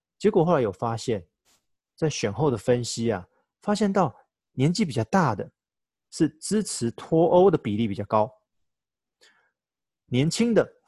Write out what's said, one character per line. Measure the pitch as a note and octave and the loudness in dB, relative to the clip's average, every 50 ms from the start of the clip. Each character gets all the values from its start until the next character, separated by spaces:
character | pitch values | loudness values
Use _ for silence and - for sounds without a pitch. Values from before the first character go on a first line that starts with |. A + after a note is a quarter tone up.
| _ _ _ - | _ _ _ -2
结 | - G3+ | -2 0
果 | G3+ - D#3 | 2 2 2
后 | F3 F3 | 2 2
来 | D3 | 2
有 | B2 G#2 | 0 -2
发 | F#2+ - - A#2 A2+ A2 | -4 -4 -6 -6 -6 -4
现， | - - A2+ G2 F2 _ _ _ _ _ _ _ _ _ _ _ _ _ _ | -4 -4 -4 -4 -6 _ _ _ _ _ _ _ _ _ _ _ _ _ _
在 | - E3 D#3 | -4 -4 -4
选 | - - - G#2+ | -2 -4 -4 -4
后 | G2+ A#2 D3+ D3+ | -2 -2 0 0
的 | B2 G#2+ | 0 0
分 | - - B2 B2 A#2+ | 0 0 0 0 -2
析 | - - - A#2 A#2 | -4 -6 -4 -2 -2
啊， | G#2+ F#2 E2+ - _ _ _ _ _ _ - | -2 -4 -6 -12 _ _ _ _ _ _ -6
发 | - G#3 | -4 -2
现 | G3+ G#3+ G3+ | 0 0 0
到 | G3 G#3 F#3 C3 - _ _ _ _ _ _ _ _ | 2 0 0 0 -2 _ _ _ _ _ _ _ _
年 | B2+ B2+ D#3 | 0 0 0
纪 | F3+ - A3 | 0 0 -2
比 | E3 A#2 | -2 -2
较 | B2 A2+ | -4 -2
大 | - - G3 F3 C3+ G#2+ | 0 2 2 2 0 -2
的 | F2+ - - _ _ _ _ _ _ _ _ _ _ _ _ | -4 -8 -12 _ _ _ _ _ _ _ _ _ _ _ _
是 | - - E3 D3+ | -2 0 0 0
支 | - _ - - F#3+ A3 G3+ | 0 _ -6 -4 -2 -2 -2
持 | - - - A#2+ A#2 | -4 -6 -6 -6 -6
脱 | - - - - E3 D#3+ E3+ E3 | -6 -8 -6 0 2 2 4 4
欧 | F3+ F3+ F#3 G3 | 4 6 6 4
的 | E3 | 4
比 | C#3+ - A2+ G2+ G#2 | 2 -2 -2 -2 -2
例 | A#2 G#2+ | -2 -2
比 | G2 | -4
较 | F2 G2+ | -6 -4
高， | - - G#2+ G#2+ A2 - _ _ _ _ _ _ _ _ _ _ _ _ _ _ _ _ _ _ _ _ _ _ _ _ _ _ _ _ _ _ _ _ _ _ | -2 0 0 0 0 -4 _ _ _ _ _ _ _ _ _ _ _ _ _ _ _ _ _ _ _ _ _ _ _ _ _ _ _ _ _ _ _ _ _ _
年 | _ B2 B2 C#3 E3 | _ -2 0 0 0
轻 | - - A3+ A#3+ A3+ | 0 0 0 2 2
的 | F#3 B2 - - _ _ | 2 0 0 -4 _ _